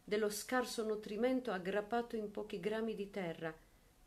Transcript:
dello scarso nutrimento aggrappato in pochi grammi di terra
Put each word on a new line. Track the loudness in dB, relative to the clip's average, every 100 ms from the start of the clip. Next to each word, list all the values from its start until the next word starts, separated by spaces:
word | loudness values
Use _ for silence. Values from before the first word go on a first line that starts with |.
dello | 0 2 2
scarso | 0 2 2 2 -2
nutrimento | 0 -2 -2 2 4 4 2
aggrappato | 0 2 0 2 0 0
in | -4 -4
pochi | -6 -6 -2
grammi | 0 0 0
di | -2 -4
terra | -2 -2 -2 -4 -6 -18 -20 -20 -20